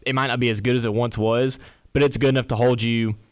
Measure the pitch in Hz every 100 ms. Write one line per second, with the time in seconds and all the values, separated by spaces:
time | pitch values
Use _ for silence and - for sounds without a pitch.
0 | - 131 135 120 120 107 113 123 117 107
1 | 120 107 110 117 131 - - - _ 135
2 | 143 113 135 131 120 113 127 120 117 117
3 | 113 104 -